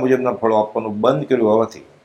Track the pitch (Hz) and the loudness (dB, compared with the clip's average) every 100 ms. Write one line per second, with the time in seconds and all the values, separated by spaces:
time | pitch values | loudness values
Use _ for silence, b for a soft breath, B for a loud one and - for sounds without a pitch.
0 | 131 127 123 104 113 107 107 117 110 104 | 4 2 0 -2 0 0 0 -4 -6 -2
1 | 120 147 143 127 110 110 110 73 - _ | 0 0 0 0 2 2 0 -6 -20 _